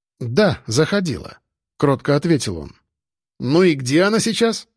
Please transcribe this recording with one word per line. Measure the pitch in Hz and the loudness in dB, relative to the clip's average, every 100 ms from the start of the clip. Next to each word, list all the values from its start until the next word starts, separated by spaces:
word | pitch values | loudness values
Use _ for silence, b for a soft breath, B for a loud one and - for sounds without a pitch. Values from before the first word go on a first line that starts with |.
| _ - | _ -12
"Да, | 123 127 208 117 - | -6 0 2 0 -4
заходила", — | 110 156 202 180 95 - - _ _ _ - | 0 0 0 -2 -6 -8 -20 _ _ _ -2
кротко | 147 135 - 143 | 0 0 0 0
ответил | 170 156 113 85 | 2 0 -2 -8
он. | 73 - _ _ _ _ _ - | -10 -18 _ _ _ _ _ -10
"Ну | 123 156 | 0 2
и | 185 147 | 4 2
где | 123 147 | 0 2
она | 196 220 | 2 2
сейчас? | 220 220 226 220 - | 0 0 -2 -2 -10